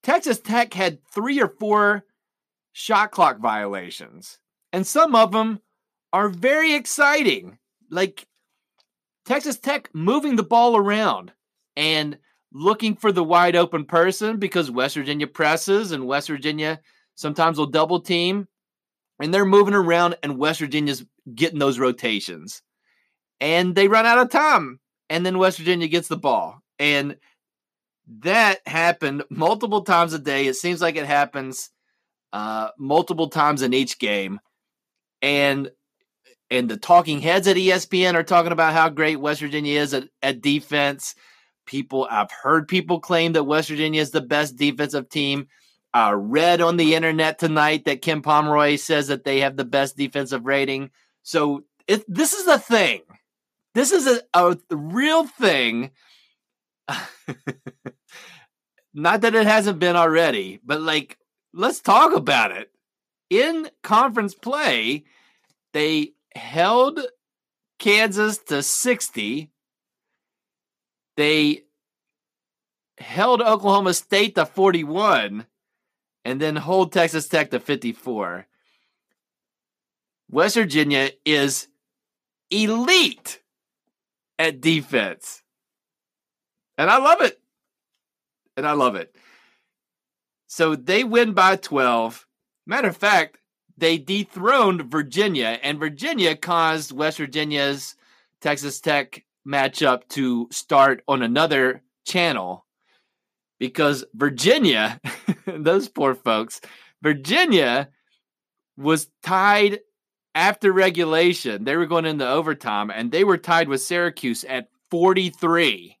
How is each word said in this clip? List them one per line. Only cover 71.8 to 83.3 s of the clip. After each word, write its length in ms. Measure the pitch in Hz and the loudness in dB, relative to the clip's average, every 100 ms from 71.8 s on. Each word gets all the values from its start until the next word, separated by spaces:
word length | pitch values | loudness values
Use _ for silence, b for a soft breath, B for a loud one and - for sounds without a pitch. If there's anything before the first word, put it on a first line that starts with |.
| _ _ _ _ _ _ _ _ _ _ _ _ | _ _ _ _ _ _ _ _ _ _ _ _
held 460 | - 175 226 240 | -10 -2 2 2
Oklahoma 500 | 233 214 196 196 190 | 4 2 4 2 2
State 440 | 170 - 196 220 185 | -2 0 0 2 0
to 100 | - | -2
forty-one 1000 | - 196 170 147 170 208 135 104 104 117 _ _ _ _ _ _ _ | 2 2 2 -2 0 2 2 0 -8 -14 _ _ _ _ _ _ _
and 160 | 120 135 | -8 -4
then 160 | 156 151 | -4 -4
hold 360 | 143 190 175 | -2 0 0
Texas 360 | 185 165 160 147 | 0 0 -2 -2
Tech 220 | 165 143 | -2 0
to 100 | 123 | -4
fifty-four. 840 | - 143 120 113 127 110 90 90 - _ _ _ _ _ _ _ _ _ _ _ _ _ _ _ _ _ _ | -4 -4 -4 -8 -8 -6 -6 -8 -16 _ _ _ _ _ _ _ _ _ _ _ _ _ _ _ _ _ _
West 240 | 135 180 | 0 2
Virginia 560 | 233 196 151 147 139 135 - | 2 0 0 2 2 0 -4
is 440 | 151 147 139 131 - _ _ _ _ _ _ _ _ | -2 0 0 -4 -10 _ _ _ _ _ _ _ _
elite 920 | 202 214 226 247 370 240 - - | -2 0 0 2 2 2 -4 -18